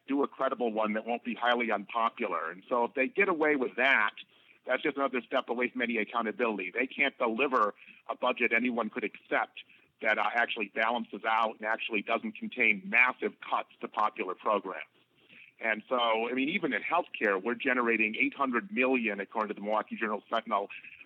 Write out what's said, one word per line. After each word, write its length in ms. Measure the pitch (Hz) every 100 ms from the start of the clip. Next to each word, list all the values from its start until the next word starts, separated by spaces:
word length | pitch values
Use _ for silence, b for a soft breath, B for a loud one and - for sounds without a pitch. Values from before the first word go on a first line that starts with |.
| -
do 160 | 139
a 60 | 123
credible 440 | - 135 123 117
one 200 | 107 107
that 120 | 107 113
won't 180 | 120
be 100 | 120
highly 360 | 107 120 120 113
unpopular. 800 | 104 98 117 113 - 104 82 80
And 120 | 90 -
so 160 | 123
if 100 | 117
they 140 | 135 131
get 200 | - 196
away 280 | 160 156 147
with 180 | 113 113
that, 360 | 135 123 104 - - b b b -
that's 160 | 127
just 140 | 151 139
another 240 | 135 127 -
step 220 | 131 -
away 200 | 120 123
from 140 | 127
any 160 | 117 117
accountability. 720 | 104 117 110 101 117 101 92
They 140 | 113 131
can't 300 | - 139 -
deliver 560 | 120 113 139 123 104 - B B B
a 80 | 113
budget 360 | 123 117 117
anyone 340 | 117 123 117 110
could 140 | 127
accept 540 | 107 - - 131 110 - - b b -
that, 180 | 110 107
uh, 60 | 104
actually 360 | 117 117 117 101
balances 480 | 110 110 120 113 104 113
out 260 | 110 113 -
and 80 | 110
actually 360 | 110 - 107
doesn't 340 | 120 117 113 -
contain 460 | 110 127 113 101
massive 480 | 95 117 127 127 107 - -
cuts 220 | 120 - -
to 80 | 113
popular 460 | 110 107 - 92
programs. 500 | 90 117 101 95 80 78 _ _ _ B B B B
And 180 | 117 107 -
so, 400 | 127 117 110 117
I 40 |
mean, 160 | 127 139
even 240 | 190 160
in 100 | 104
healthcare, 580 | - 165 - - 110 98
we're 140 | 110
generating 600 | 120 139 127 117 110 107 117
eight 180 | 139
hundred 380 | 135 131 120 98
million, 480 | 110 127 131 110 98
according 300 | 98 113 104
to 40 |
the 60 | 98
Milwaukee 360 | 101 107 - 107
Journal 260 | 110 104 -
Sentinel, 360 | 117 117 101 101 B B B